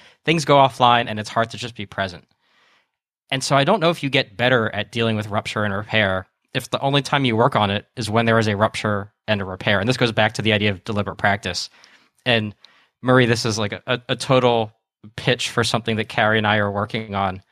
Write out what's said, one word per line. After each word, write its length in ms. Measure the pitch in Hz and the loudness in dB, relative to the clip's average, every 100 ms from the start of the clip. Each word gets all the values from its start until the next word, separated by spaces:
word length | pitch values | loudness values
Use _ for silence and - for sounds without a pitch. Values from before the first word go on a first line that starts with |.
| - _ | -20 _
things 200 | - 165 | -2 -2
go 120 | 147 143 | 4 4
offline 500 | 135 - 123 120 117 | 4 4 4 4 2
and 100 | 107 | -6
it's 100 | 107 | -4
hard 220 | - 113 | -2 -2
to 60 | 104 | -4
just 180 | 123 | -12
be 120 | 113 101 | -12 -12
present. 380 | - 95 87 _ _ _ _ _ _ _ _ _ _ _ | -6 -6 -8 _ _ _ _ _ _ _ _ _ _ _
And 120 | 135 | -6
so 140 | - 139 | 0 2
I 80 | |
don't 160 | 139 208 | 4 2
know 100 | 165 | 2
if 140 | 175 | 0
you 60 | 135 | -2
get 260 | 131 127 - | -2 -2 -2
better 360 | 123 127 110 | 2 2 0
at 200 | 101 104 | -4 -6
dealing 240 | 120 113 110 | -2 -2 -2
with 120 | 107 | -2
rupture 360 | 104 - 113 | -4 -4 -4
and 100 | 104 | -2
repair 540 | 98 110 110 101 95 90 _ _ 131 | -4 -2 2 2 0 -6 _ _ -10
if 140 | 120 | -6
the 100 | 120 | -4
only 220 | 139 143 | 0 0
time 240 | 139 143 131 | 0 0 2
you 100 | 110 | 2
work 180 | 123 | 4
on 160 | 110 104 | 4 2
it 160 | 101 - - | 0 -6 -8
is 120 | 107 | -2
when 160 | 110 | 0
there 140 | 117 113 | 4 4
is 80 | 110 | 2
a 100 | 101 | 0
rupture 560 | 107 - 107 101 101 _ - | 0 0 -4 -4 -6 _ -4
and 140 | 107 | -2
a 20 | |
repair. 340 | 95 95 - 101 | -2 -4 0 0
And 80 | 107 | 2
this 120 | 127 | 0
goes 120 | 120 | 0
back 220 | 110 107 | 2 0
to 80 | - | 0
the 120 | 110 | 0
idea 160 | 107 104 | 2 0
of 120 | 95 | -2
deliberate 320 | - 104 101 - | -6 -6 -6 -2
practice. 520 | 104 101 95 85 - _ _ _ _ _ | -2 0 -4 -8 -10 _ _ _ _ _
And 300 | - 117 107 - _ _ _ _ | -2 0 -2 -10 _ _ _ _
Marie, 240 | 123 127 120 | 2 4 4
this 180 | 117 | 2
is, 140 | 120 110 | 0 -2
like, 140 | 104 | -4
a, 300 | 90 - 123 - | -6 -6 -6 -4
a 80 | 127 | -8
total 560 | - 127 123 117 107 - _ _ 107 - | 2 2 4 2 -2 -8 _ _ -18 -6
pitch 340 | - 120 - | -2 -2 -2
for 120 | - | -2
something 340 | 117 117 113 110 | -2 -2 -4 -6
that 120 | 110 | -4
Carrie 300 | - 107 110 | 0 0 2
and 80 | 107 | 2
I 100 | 107 | 0
are 140 | 101 | 0
working 440 | 101 107 117 110 | -2 -6 -6 -6
on. 280 | 101 98 95 - | -4 -4 -6 -16